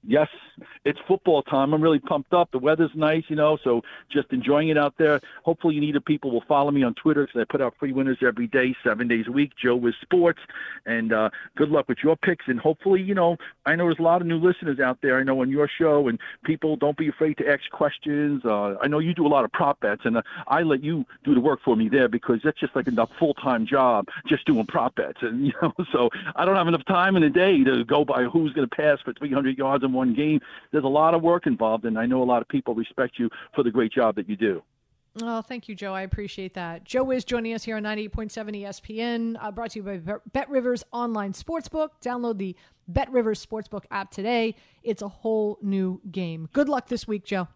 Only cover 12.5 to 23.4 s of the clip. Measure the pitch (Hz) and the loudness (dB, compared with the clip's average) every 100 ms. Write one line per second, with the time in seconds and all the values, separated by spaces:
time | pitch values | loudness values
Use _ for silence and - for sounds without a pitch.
12.5 | 120 151 156 196 190 190 196 170 170 - | 0 0 0 2 2 2 2 2 0 -8
13.5 | - 139 165 175 165 165 180 170 165 180 | -8 -2 0 2 2 4 4 2 2 2
14.5 | 175 160 135 131 127 139 131 135 131 127 | 2 -2 0 0 0 2 2 2 0 0
15.5 | 139 147 - 165 147 135 117 - - - | 0 0 2 4 4 2 -2 -8 -8 -4
16.5 | 156 160 147 147 143 156 - 156 147 147 | -2 -2 0 -2 0 -4 0 -2 0 0
17.5 | 139 - - 147 - 151 147 147 139 120 | 0 -4 -2 -2 -2 -4 -2 0 0 0
18.5 | 104 101 98 139 147 160 170 147 139 113 | 0 -2 -2 -2 0 0 2 2 4 2
19.5 | - 147 - 107 107 117 117 - - - | 0 0 0 -2 -2 0 -2 -4 -14 -2
20.5 | 143 165 139 147 165 127 - - 127 139 | 0 2 0 0 -4 -6 -6 2 2 2
21.5 | 135 - 110 110 135 123 117 - 117 156 | 0 0 2 2 2 2 0 0 0 0
22.5 | - 139 135 127 117 113 - 160 143 | -2 -4 -4 -2 0 -2 0 -2 0